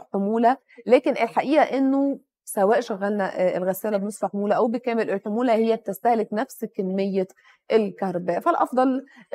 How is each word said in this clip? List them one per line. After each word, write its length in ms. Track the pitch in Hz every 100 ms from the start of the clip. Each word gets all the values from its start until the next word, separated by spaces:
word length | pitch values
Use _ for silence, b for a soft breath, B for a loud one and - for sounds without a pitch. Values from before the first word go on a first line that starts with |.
| -
حمولة، 440 | 196 196 226 240 269 B B
لكن 260 | 208 254 302
الحقيقة 520 | 240 226 - 254 302
إنه 560 | - 262 269 277 277 269 _ _
سواء 340 | - 220 196 240
شغلنا، 600 | 240 196 202 208 185 -
آه، 180 | 185 175
الغسالة 400 | 185 185 214 202
بنصف 280 | 202 -
حمولة 300 | 196 202 208
أو 120 | 185 233
بكامل 420 | 240 240 226 -
الحمولة، 420 | 196 220 220 247
هي 220 | 220 226
بتستهلك 520 | 226 202 190 233 226 208
نفس 320 | 214 262 -
كمية 640 | 220 - 185 190 196 190 185 - b b -
الكهرباء، 680 | 220 202 - 196 180 180 175
فالأفضل 640 | 330 330 320 254 262 262 - B B